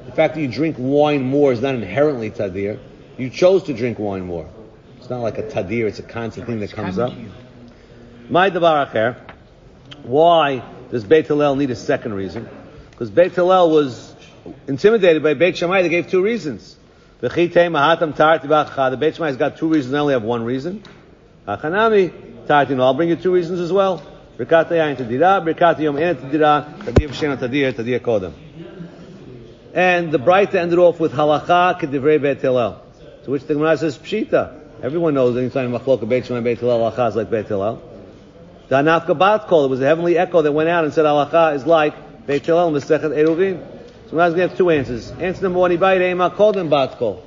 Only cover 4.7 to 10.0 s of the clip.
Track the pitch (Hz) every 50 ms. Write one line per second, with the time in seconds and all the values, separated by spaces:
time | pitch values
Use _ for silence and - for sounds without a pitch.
4.7 | - - - - - - - - 123 123 117 110 - - - - - 117 104 90
5.7 | 110 117 113 104 95 - - - - 117 117 110 104 - - 123 120 110 104 95
6.7 | - 110 104 98 92 101 120 131 - 127 117 101 92 - - - - - - -
7.7 | - - - - - - - - - - - - 143 170 185 202 170 180 165 165
8.7 | 156 147 139 - - 113 110 123 120 - - - - - - - - - - -
9.7 | - - - - - -